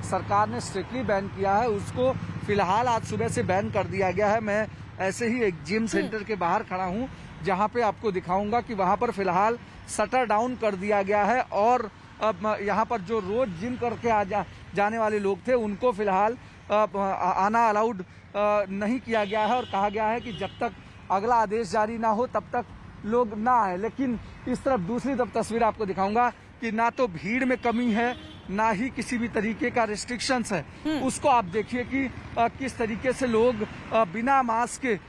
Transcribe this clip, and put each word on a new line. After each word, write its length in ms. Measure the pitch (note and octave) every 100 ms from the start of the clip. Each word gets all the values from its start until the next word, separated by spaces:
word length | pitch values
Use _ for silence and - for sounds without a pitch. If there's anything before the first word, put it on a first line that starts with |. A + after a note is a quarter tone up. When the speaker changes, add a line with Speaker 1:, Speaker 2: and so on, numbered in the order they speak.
| -
Speaker 1:
सरकार 380 | F#3+ F#3+ G3+ G#3+
ने 120 | A#3
स्ट्रिक्टली 420 | - F#3+ F3 B3
बैन 260 | G#3+ G3 G3
किया 280 | F#3 G3 G3
है, 120 | A#3+
उसको 440 | G3+ - - B3+ B3+ - - -
फिलहाल 420 | G3+ F3 B3 D4+
आज 160 | A3+
सुबह 240 | - G#3+ A3+
से 140 | -
बैन 280 | F#3+ F#3 G#3+
कर 140 | G3+
दिया 260 | F3 F#3+ F#3+
गया 180 | F3+ G#3
है। 120 | A3
मैं 280 | G#3+ G#3 G#3+ - - -
ऐसे 280 | F#3+ F#3+ A#3
ही 140 | B3
एक 220 | G#3+ E3
जिम 120 | C#3+ G#3+
Speaker 2:
हम्म। 100 | A3+
Speaker 1:
सेंटर 360 | D#4+ C4+ G#3+
के 120 | G3+
बाहर 280 | G#3 E3+ G3+
खड़ा 220 | G#3 F#3
हूँ, 260 | F#3 G3 C4 - - -
जहाँ 260 | D#3+ F#3 G#3
पे 140 | A#3+
आपको 300 | A3 - A3+
दिखाऊंगा 480 | F#3 E3 F#3 G#3 A#3+
कि 140 | -
वहाँ 220 | G#3 F#3 G3+
पर 140 | A#3+
फिलहाल 480 | G3+ F#3+ F3 G#3+ A#3 - - -
शटर 360 | - G#3 B3+
डाउन 320 | B3 G#3+ B3 A3+
कर 180 | A3
दिया 280 | G3 G3+ G#3
गया 220 | G3 G#3
है 160 | G3+ B3
और 500 | - G3 A3 B3 G#3+ - - -
अब 180 | G#3+ F3+ G#3+
म-, 200 | G#3+ G3+
यहाँ 180 | G3
पर 160 | A3+ A#3
जो 200 | F3 A3+
रोज 280 | F#3 A3 C4
जिम 280 | E3 A#3 B3
करके 340 | A#3+ G#3+ A#3
आ 140 | G#3+
जा-, 500 | G3 G#3 F3+ - -
जाने 240 | F3 G3+ A3+
वाले 200 | G#3+ G#3+
लोग 200 | G3 F#3+ A#3
थे, 60 |
उनको 380 | B3+ G#3+ G3 B3
फिलहाल, 460 | G3 G#3 F#3 G#3 B3+ - - -
अ, 40 | G#3 G#3+ G3
आ-, 480 | G3 - F3+ -
आना 240 | G3 A#3 A#3
अलाउड, 340 | G#3 A3+ G3
अ, 40 | F#3 - - G3+ G#3 G#3 G3
नहीं 320 | G3 G#3 B3+
किया 240 | A3+ A3+
गया 160 | G#3 G#3+
है 160 | G#3+ B3
और 80 |
कहा 240 | A3 G3+ G#3
गया 180 | G#3 G#3+
है 140 | A#3
कि 120 | A#3+
जब 180 | E3+ F#3+ -
तक 120 | A#3+ - - - -
अगला 240 | F#3+ A3
आदेश 360 | A#3 G#3+ A3 G#3
जारी 280 | G#3+ G#3+ A#3
ना 100 | A3+
हो, 180 | G#3 B3
तब 160 | G#3+
तक 220 | - B3 B3 - - -
लोग 340 | G#3 A#3+ A#3 G#3
ना 260 | A3+ B3
आए। 120 | G3+ F3+
लेकिन 440 | A3 - C4+ G#3+ - - -
इस 140 | B3
तरफ, 160 | C#4 B3+
दूसरी 340 | E3+ A#3+ B3
तरफ 180 | C4 A3+
तस्वीर 300 | A#3 G#3+ A3+
आपको 220 | A3+ G3+ G#3
दिखाऊंगा 460 | F#3 G3 A3 A#3+ - - -
कि 120 | A#3
ना 180 | A3 A#3
तो 180 | A#3 B3
भीड़ 360 | E3 F3+ B3
में 140 | B3+ B3+
कमी 340 | A#3+ A3+ B3
है, 240 | G#3+ A#3+ A#3+ - - -
ना 200 | G3 A3
ही 200 | G3 B3+
किसी 280 | - - A#3+
भी 100 | A#3
तरीके 420 | A#3 G#3 A3 A#3+
का 140 | A#3+
restrictions 680 | A3 G#3 - A#3+ - B3+ G#3+
है। 140 | F3+ C3+ - D4+
Speaker 2:
हम्म। 180 | D#4
Speaker 1:
उसको 240 | B3+ - D4
आप 160 | A#3+
देखिए 400 | F#3 G#3 - B3
कि, 260 | A#3+ C4 C4 - - -
अ, 100 | A#3
किस 300 | - C4 -
तरीके 340 | A3+ A3 C4
से 140 | B3 B3+
लोग, 300 | A3 A#3+ A3
अ, 420 | G#3+ - - A3+
बिना 380 | G#3+ G3+ B3 C4+
mask 380 | B3 A3+ A#3+ -
के 160 | C4 G3+